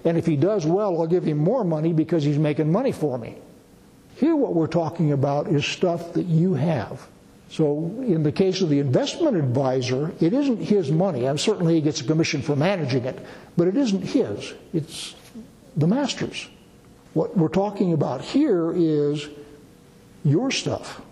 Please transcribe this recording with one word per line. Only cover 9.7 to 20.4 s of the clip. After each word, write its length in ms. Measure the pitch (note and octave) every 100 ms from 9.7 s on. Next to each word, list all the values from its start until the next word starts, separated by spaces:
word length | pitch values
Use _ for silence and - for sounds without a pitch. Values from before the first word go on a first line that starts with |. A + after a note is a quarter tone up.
| C3 A#2+ B2+ D#3 -
it 140 | E3
isn't 240 | B3 C#4+ G#3+
his 340 | - G#3 C#3+
money. 340 | D#3 F#3+ C#3 B2+
And 140 | C#3+
certainly 360 | - G3 E3 E3
he 60 |
gets 200 | D3+ -
a 20 |
commission 380 | B2+ D#3+ D#3+ D3+
for 140 | A2 C#3+
managing 500 | D#3+ G3+ C#3+ C3 B2
it, 140 | - - - - -
but 120 | E3+
it 100 | G#3+
isn't 240 | C4+ F#3+
his. 520 | - C#4 F#3 G2+ - - -
It's 400 | E3 C#3+ - - - - A3+ - - - -
the 80 | D#3
master's. 640 | B3 C#4 - - - - - - - - - -
What 240 | D3+ E3 G3+
we're 100 | D#3
talking 440 | F3+ G3+ G3+ F#3
about 280 | D#3+ C#3+ B2+
here 520 | - C4+ D4+ F#3 E3 E3+
is 520 | E3 D3+ C#3+ D3+ - - - - - - - - - -
your 260 | D3+ D#3